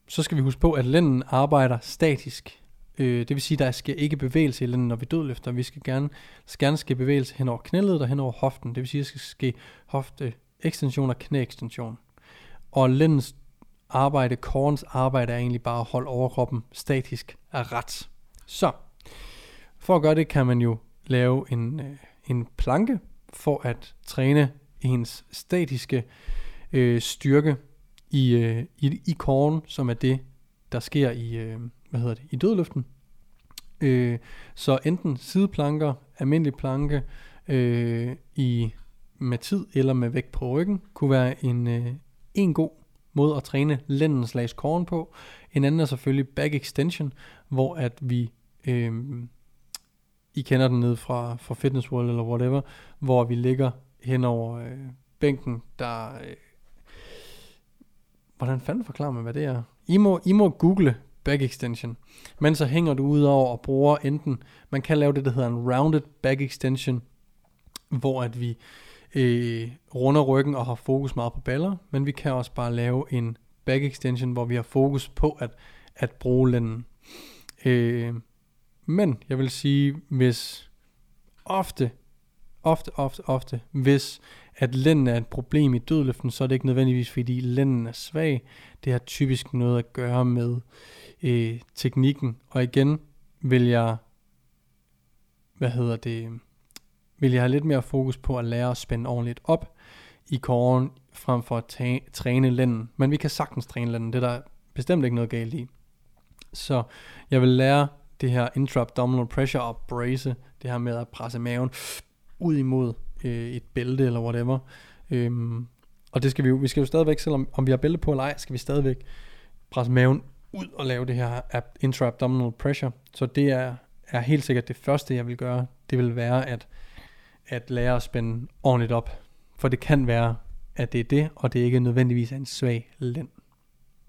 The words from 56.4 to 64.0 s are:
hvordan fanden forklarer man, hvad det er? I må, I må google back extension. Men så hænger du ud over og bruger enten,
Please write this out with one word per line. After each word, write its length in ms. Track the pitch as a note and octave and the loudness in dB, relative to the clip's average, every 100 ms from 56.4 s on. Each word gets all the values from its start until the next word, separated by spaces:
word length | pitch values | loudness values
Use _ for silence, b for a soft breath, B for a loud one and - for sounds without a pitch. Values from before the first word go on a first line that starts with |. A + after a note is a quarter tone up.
| _ _ - - B B B B B B B B _ _ _ _ _ _ _ - | _ _ -20 -20 B B B B B B B B _ _ _ _ _ _ _ -8
hvordan 240 | B2 C3 | -4 -4
fanden 220 | C3 G#3 | -4 -6
forklarer 280 | A3+ - D3 | -6 -6 -6
man, 120 | B2 | -6
hvad 100 | A#2 | -6
det 100 | C#3+ | -4
er? 200 | D3 B2 A#2 _ - | -4 -4 -8 _ 0
I 100 | F#3 | 4
må, 220 | G#3 F3 F3+ | 4 4 4
I 60 | |
må 180 | G3+ G3 | 4 4
google 480 | - E3+ F#3+ D3 A2+ - - | 4 2 4 4 2 -6 -8
back 180 | - C#3+ | -2 0
extension. 560 | C3 - B2 A2+ A#2+ A#2+ B B B - | -2 -4 -8 -6 -10 -12 B B B 0
Men 160 | D3+ D#3 | 2 2
så 100 | C#3 | 2
hænger 280 | D#3+ E3 | 2 2
du 120 | C3+ C#3 | 2 2
ud 160 | D3 | 4
over 260 | C#3+ C#3 B2+ | 6 6 4
og 140 | A#2 | 0
bruger 360 | - C3+ C#3+ | -2 4 4
enten, 460 | D3 | 4